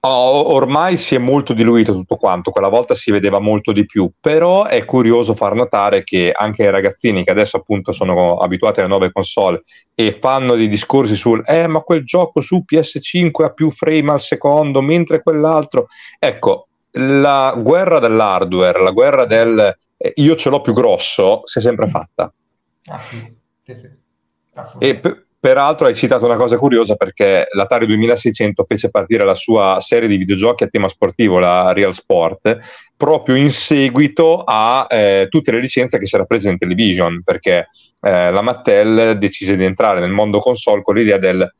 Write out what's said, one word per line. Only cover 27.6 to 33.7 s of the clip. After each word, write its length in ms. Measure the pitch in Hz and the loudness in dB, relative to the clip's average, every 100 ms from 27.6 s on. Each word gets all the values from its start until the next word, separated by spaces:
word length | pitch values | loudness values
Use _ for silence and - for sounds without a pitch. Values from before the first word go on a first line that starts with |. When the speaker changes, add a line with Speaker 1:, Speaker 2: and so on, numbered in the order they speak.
| 98 120 117 | -2 0 0
Speaker 1:
duemilaseicento 800 | 110 113 120 120 107 107 101 | 0 2 0 -2 -2 -4 -2
fece 260 | - 107 - | -2 -2 -2
partire 340 | 104 98 113 | -2 0 0
la 80 | 98 | 2
sua 440 | 92 - 113 95 92 | 0 0 0 2 0
serie 260 | - 117 113 | 0 0 0
di 120 | 98 | -2
videogiochi 460 | 92 98 113 120 | -2 0 0 0
a 20 | 117 | -2
tema 220 | 110 98 | -2 -4
sportivo, 500 | - 98 - 113 90 | -2 -6 0 0 2
la 340 | 90 90 92 | 2 2 2
Real 220 | 92 98 | 0 -2
Sport, 640 | 90 _ 87 82 82 107 98 - - _ | -4 _ 0 0 -2 -4 -4 -8 -20 _
proprio 420 | _ 143 156 147 131 | _ 0 0 0 2
in 140 | 143 | 2
seguito 920 | 139 - | 0 -2